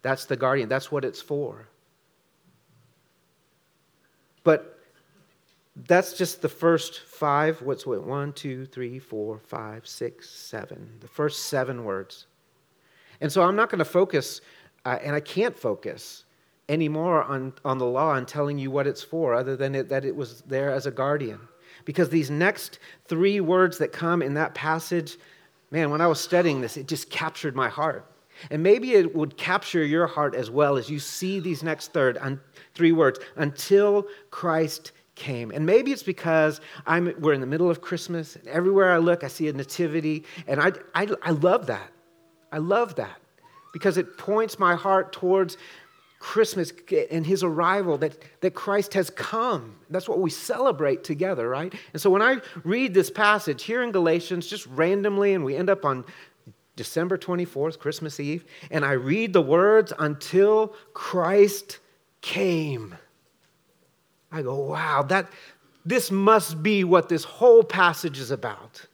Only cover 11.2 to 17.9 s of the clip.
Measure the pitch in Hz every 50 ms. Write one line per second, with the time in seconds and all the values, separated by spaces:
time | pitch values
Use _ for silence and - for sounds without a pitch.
11.2 | 151 151 143 - - - - 135 127 123 131 120 117 104 95 95 98 - - -
12.2 | - _ _ _ _ _ _ _ _ _ _ _ _ _ _ _ _ _ - _
13.2 | 151 147 143 190 170 180 196 208 226 226 - 180 156 - - 180 196 185 - 147
14.2 | 127 - - - _ - - - _ _ _ _ _ 127 127 - - 139 143 147
15.2 | 147 - - 180 220 247 170 - - 117 101 - - 107 69 - - - - -
16.2 | _ _ _ _ _ _ _ _ _ - 147 165 165 151 151 156 165 180 170 156
17.2 | 113 - 139 131 131 135 135 - _ 135 131 131 127 123